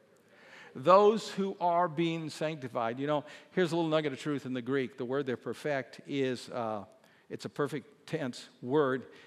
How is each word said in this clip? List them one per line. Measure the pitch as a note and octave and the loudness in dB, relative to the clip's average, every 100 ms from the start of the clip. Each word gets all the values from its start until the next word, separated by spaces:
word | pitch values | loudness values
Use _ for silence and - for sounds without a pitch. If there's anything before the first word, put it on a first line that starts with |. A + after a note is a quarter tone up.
| _ _ _ - - - - | _ _ _ -20 -20 -20 -18
Those | C3+ C#3 F#3+ G#3 A3+ - | -2 8 8 8 6 0
who | - G3 - | -4 -4 0
are | F3 E3+ F3+ | 2 2 2
being | D3+ E3+ E3 D#3 | 2 0 0 -6
sanctified. | - D#3 D#3+ B2+ B2 A2+ B2 | -4 -4 -4 -6 -4 -2 -2
You | C#3+ | 0
know, | D3 - - - | 0 -2 -12 -6
here's | - F3 | 0 2
a | E3 | 2
little | D#3+ | 2
nugget | D#3 D3 | 2 0
of | C3 | -4
truth | D#3 C#3+ | -4 -4
in | C3 | -4
the | B2+ | -6
Greek. | A#2+ C#3 B2+ - | -2 0 -2 -4
The | |
word | B2 C#3 C3 | -4 -2 -2
there, | A#2+ | -4
perfect, | - A2 D3+ C#3 B2+ - - | -6 -6 -4 -4 -4 -12 -6
is, | C#3 C3 A#2+ - | 0 0 -2 -6
uh, | G#2 A2+ G#2+ G2 - - _ - | -6 -4 -6 -10 -18 -20 _ -14
it's | A2+ | -10
a | A2+ | -8
perfect | - C#3+ D3 - - - | -4 -4 -4 -12 -20 -8
tense | D#3+ C3 - - - | -6 -6 -8 -14 -12
word, | B2 D3+ C3+ C3 - - | 0 2 4 0 -4 -18